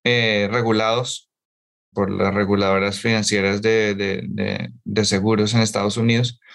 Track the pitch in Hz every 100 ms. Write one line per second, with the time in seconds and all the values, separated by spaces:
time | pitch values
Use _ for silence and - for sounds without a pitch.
0 | 123 120 113 104 101 117 113 107 110 120
1 | 127 - _ _ _ _ _ _ _ 101
2 | 98 98 95 101 98 101 98 98 98 95
3 | 117 110 101 104 98 101 110 110 104 98
4 | 98 - - 104 98 98 - - - 104
5 | 98 98 107 107 104 117 110 101 101 113
6 | 117 117 120 - _